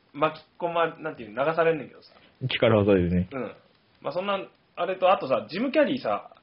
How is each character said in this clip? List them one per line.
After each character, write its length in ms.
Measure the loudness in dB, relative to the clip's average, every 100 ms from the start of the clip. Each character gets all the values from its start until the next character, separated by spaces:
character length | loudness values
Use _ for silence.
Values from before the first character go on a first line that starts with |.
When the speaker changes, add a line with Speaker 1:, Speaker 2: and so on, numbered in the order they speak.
| _
Speaker 1:
巻 280 | -2 -2 -2
き 40 | _ -8
込 140 | -4
ま、 240 | -2 -2 -4
な 140 | -12
ん 40 | -10
て 60 |
い 40 | -10
う 60 |
の、 120 | -2
流 100 | -2
さ 100 | 2
れ 100 | 0
ん 40 | 0
ね 60 |
ん 40 | -6
け 60 |
ど 80 | -18
さ。 120 | -20 _ _ -10 -6
Speaker 2:
力 300 | 2 4 4
技 160 | 6
で 140 | 4 4
ね。 200 | 0 -2
Speaker 1:
う 80 | -6
ん。 140 | -10 -14 _ _ _ _
ま 100 | -8
あ、 20 |
そ 100 | -6
ん 40 | -4
な、 140 | -4 -6 _ _ -6
あ 100 | -6
れ 100 | 0
と、 160 | 2
あ 60 | 2
と 100 | 2
さ、 180 | -2 -2
ジ 100 | -6
ム・ 100 | 0
キ 80 | 2
ャ 60 |
リ 140 | 2 0
ー 40 |
さ、 280 | -2 -4 -6 -20